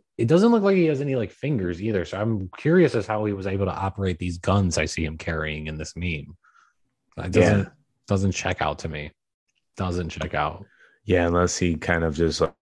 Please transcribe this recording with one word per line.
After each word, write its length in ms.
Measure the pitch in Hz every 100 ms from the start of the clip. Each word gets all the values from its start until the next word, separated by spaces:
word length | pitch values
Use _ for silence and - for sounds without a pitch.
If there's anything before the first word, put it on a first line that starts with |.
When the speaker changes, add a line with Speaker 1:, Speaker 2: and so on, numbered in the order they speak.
| - -
Speaker 1:
it 100 | 113
doesn't 240 | 165 220
look 120 | 233
like 120 | 196 190
he 80 | 165
has 160 | 143
any, 140 | 143 131
like, 140 | 104
fingers 500 | - 139 139 90 85
either. 200 | 107 101 82
So 140 | 95
I'm 300 | 110 110 92 -
curious 380 | 147 175 160 120
as 100 | 101
how 200 | 107 107
he 80 |
was 120 | 98 95
able 200 | 95 95
to 60 |
operate 440 | - 95 - 95 90
these 200 | 90 87
guns 380 | 92 98 92 80
I 60 | 78
see 200 | - 78
him 120 | 80
carrying 500 | - 80 78 76 76
in 100 | 78
this 180 | 78 -
meme. 400 | 87 78 71 87 _ _ _ _ _ _ _ -
It 140 | 90
doesn't, 280 | 87 87 101
Speaker 2:
Yeah. 100 | 95 - _ _ -
Speaker 1:
doesn't 240 | 98 98
check 300 | 90 98 90
out 180 | 76 73
to 80 | -
me. 220 | 76 73 - _ _ _ _ _ -
Doesn't 320 | 92 87 85
check 240 | - 82
out. 320 | 76 76 90 101 _ _ _ -
Speaker 2:
Yeah, 220 | 92 87
unless 300 | 85 87 -
he 180 | 90 78
kind 280 | - 85 82
of 100 | 76
just 260 | 82 76 80 -